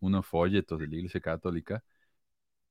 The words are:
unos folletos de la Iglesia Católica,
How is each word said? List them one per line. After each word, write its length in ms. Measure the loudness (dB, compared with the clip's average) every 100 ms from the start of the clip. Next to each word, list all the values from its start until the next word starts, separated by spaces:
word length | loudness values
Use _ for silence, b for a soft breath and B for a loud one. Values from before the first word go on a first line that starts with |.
unos 260 | 2 2 2
folletos 520 | 2 4 4 0 -4
de 80 | -4
la 80 | -6
Iglesia 240 | -4 -6
Católica, 640 | -4 -4 -2 -4 -4 -8 -8 _ _ _ _ _ _ _ _